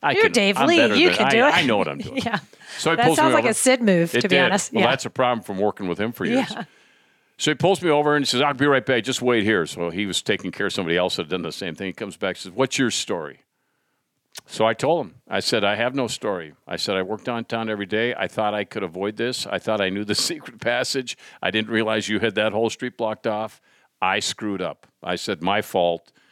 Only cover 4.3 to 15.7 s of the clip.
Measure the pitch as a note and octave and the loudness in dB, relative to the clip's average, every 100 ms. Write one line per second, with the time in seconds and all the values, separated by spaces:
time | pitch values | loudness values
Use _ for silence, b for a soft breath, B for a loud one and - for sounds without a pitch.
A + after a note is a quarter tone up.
4.3 | F3+ C3+ G3 - A2+ A#2+ C3+ A#2+ - B2 | 4 4 2 0 2 2 2 -4 0 0
5.3 | A#2 G#2 F#2+ G#2 - F#2 E2+ A2 - F#3+ | 0 -4 -2 -2 0 -4 -2 -4 -2 0
6.3 | B3+ A#3 - - b b b b b b | 0 0 -6 -14 b b b b b b
7.3 | b D3+ D3 E3+ F#3 E3+ D3 D3 D3 B2 | b -2 2 2 2 2 2 4 2 2
8.3 | B2 C#3+ C3 D3 C3+ A2+ B2 A#2+ A#2+ B2 | 2 0 2 2 2 2 0 0 -2 2
9.3 | A#2 G#2 G2+ D#2 - E2+ F2 G2+ F2 - | 2 4 2 0 -4 -6 -4 -4 -4 -4
10.3 | G2+ F#2 - G2+ - E2+ F2 F2+ - D#2 | -4 -4 -6 -4 -2 0 0 0 -2 -4
11.3 | F2+ E2 - F#2 D2+ F#2+ - G#2+ - G2 | -6 -6 -8 -10 -8 -8 -8 -10 -6 -6
12.3 | F2 F#2 F#2+ C3 - B2 - - F2+ D2 | -6 -10 -2 -2 0 0 -2 -4 -6 -8
13.3 | C2+ _ _ _ _ _ _ _ _ _ | -14 _ _ _ _ _ _ _ _ _
14.3 | - - - A2 A2+ C3+ E3+ G2 C#2+ - | -20 -12 0 0 2 0 -2 -4 -14 -6
15.3 | G2 - A#2 G2+ | -4 0 0 0